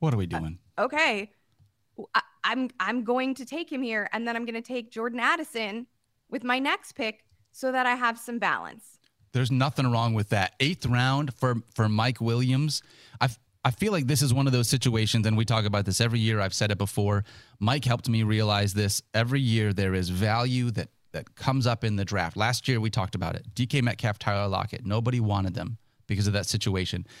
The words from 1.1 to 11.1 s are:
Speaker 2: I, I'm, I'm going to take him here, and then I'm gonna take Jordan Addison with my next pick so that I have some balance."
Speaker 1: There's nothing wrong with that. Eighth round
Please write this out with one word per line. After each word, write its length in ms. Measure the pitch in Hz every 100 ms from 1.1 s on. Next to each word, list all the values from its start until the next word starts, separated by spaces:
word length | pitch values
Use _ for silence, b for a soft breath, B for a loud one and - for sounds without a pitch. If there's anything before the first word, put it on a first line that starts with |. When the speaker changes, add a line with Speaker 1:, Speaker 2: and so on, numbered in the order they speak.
| 214 208 _ _ _ _ _ _ - - -
Speaker 2:
I, 80 | - _
I'm, 280 | 190 240 254 -
I'm 240 | 190 240 220
going 300 | 247 262 262
to 100 | 247
take 260 | 294 339
him 120 | 277
here, 260 | 254 220 208
and 140 | 220 233
then 80 | 233
I'm 100 | 233
gonna 160 | 226
take 300 | 233 247 233
Jordan 300 | 226 233 240
Addison 680 | 240 339 302 233 214 214 247 _ _ _ _
with 120 | 233
my 160 | 240 254
next 340 | 277 381 -
pick 320 | - 226 220 _ _ _
so 180 | - 262
that 160 | 254 247
I 80 | 247
have 240 | 247 233
some 220 | - 240
balance." 580 | 190 127 85 220 - - _ _ _ 127
Speaker 1:
There's 160 | 123
nothing 400 | 131 135 123 131
wrong 240 | 117 117 110
with 160 | 101
that. 240 | 104 92 -
Eighth 260 | 135 185 123
round 480 | 120 131